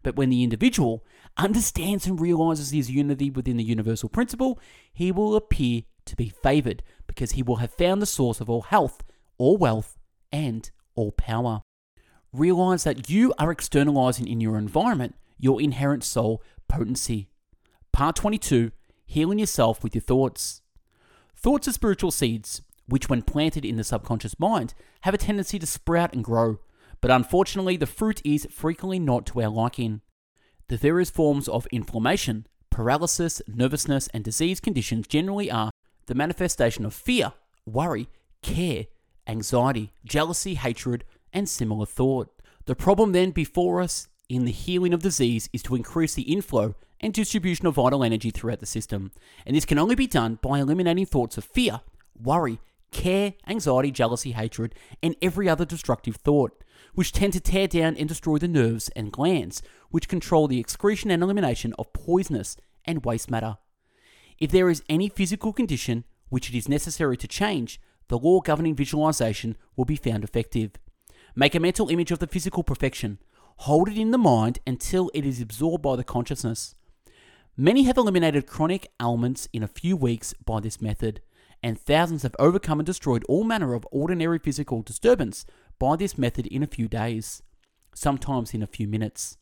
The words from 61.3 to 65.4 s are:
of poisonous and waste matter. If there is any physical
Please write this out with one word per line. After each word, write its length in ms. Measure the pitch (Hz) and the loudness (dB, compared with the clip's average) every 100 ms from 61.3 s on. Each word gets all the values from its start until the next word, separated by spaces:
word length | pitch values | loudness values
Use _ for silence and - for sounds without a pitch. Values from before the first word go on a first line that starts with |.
| 202 165 120 123 - | 2 0 0 -4 -6
of 160 | 120 | -8
poisonous 640 | - - 175 196 156 95 - _ _ | -8 0 0 2 -4 -6 -12 _ _
and 220 | - 165 120 | -6 -4 -2
waste 240 | 117 - | -4 -2
matter. 280 | 113 110 104 _ _ _ _ _ _ _ _ | -4 -2 -8 _ _ _ _ _ _ _ _
If 120 | 160 | 2
there 180 | 185 185 | 4 4
is 140 | 160 - | 2 0
any 200 | 156 202 | 0 0
physical 440 | - 185 202 | 0 -2 -2